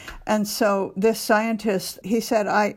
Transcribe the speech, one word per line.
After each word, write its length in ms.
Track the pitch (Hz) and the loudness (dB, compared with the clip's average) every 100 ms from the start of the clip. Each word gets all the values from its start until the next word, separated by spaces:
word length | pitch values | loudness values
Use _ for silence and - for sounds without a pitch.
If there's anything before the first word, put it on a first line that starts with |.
| - - - | -18 -12 -2
And 220 | 214 208 | 0 0
so 460 | - 214 196 190 - | 0 2 2 -2 0
this 240 | 220 220 | 0 0
scientist, 800 | - 214 226 220 220 190 - - | 2 2 2 -2 0 -2 -4 -10
he 180 | 185 226 | -2 -2
said, 260 | 220 226 190 | 2 0 2
"I, 280 | 208 208 | 2 0